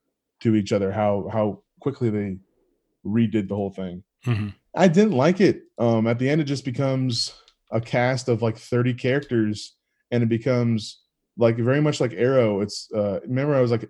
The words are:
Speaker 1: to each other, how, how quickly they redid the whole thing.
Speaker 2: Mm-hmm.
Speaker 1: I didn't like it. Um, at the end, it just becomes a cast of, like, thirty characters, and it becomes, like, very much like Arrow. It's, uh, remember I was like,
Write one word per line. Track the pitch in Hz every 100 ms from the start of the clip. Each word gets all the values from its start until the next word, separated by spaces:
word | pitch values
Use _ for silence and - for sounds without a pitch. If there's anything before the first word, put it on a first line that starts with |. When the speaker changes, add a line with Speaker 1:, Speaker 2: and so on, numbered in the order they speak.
| _ _ _ -
Speaker 1:
to | 117 107
each | 98
other, | 107 98
how, | 104 104 101 87
how | 113 107 95 _ _
quickly | 147 131 120
they | 104 101 95 - _ _ _ _ _ -
redid | 110 113 110 95
the | 101
whole | 98
thing. | 95 92 90 - _ 123
Speaker 2:
Mm-hmm. | 107 107 - _ -
Speaker 1:
I | 185
didn't | 160 220
like | 131 151 185
it. | 175 - - -
Um, | 117 113 110
at | 117
the | 131
end, | 156
it | 143
just | 139 127
becomes | 120 135 131 127 117 104 - _ _ _
a | 113
cast | 117 127 123 131 -
of, | 113
like, | 117 110
thirty | - 123 123
characters, | 123 127 139 139 117 107 104 - _ _ _ -
and | 120
it | 113
becomes, | 113 131 123 120 110 107 - _ _ _ -
like, | 117 113
very | 117 139
much | 151 147
like | 131
Arrow. | 85 120 135 110 101
It's, | 101 - -
uh, | 110 101 95
remember | - 127 143 139
I |
was | 123
like, | 117 -